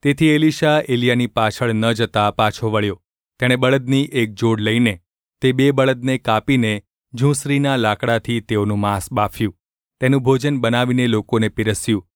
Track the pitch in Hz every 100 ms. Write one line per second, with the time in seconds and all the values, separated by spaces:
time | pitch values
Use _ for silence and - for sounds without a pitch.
0 | 143 143 160 151 156 147 156 151 147 123
1 | 123 120 120 - 110 - 123 110 113 113
2 | 113 110 104 - 107 - 113 107 104 92
3 | _ _ _ _ 123 127 131 135 123 135
4 | 143 131 110 101 113 110 107 113 120 95
5 | _ _ _ _ 131 127 135 135 131 131
6 | 127 131 - 110 - 135 113 104 - _
7 | _ 120 139 143 143 139 143 135 110 104
8 | 120 117 - 117 107 110 104 104 104 101
9 | - 123 104 - 107 - _ _ _ _
10 | 131 139 127 135 139 143 117 120 123 123
11 | 123 110 104 117 110 - 107 101 - 107
12 | -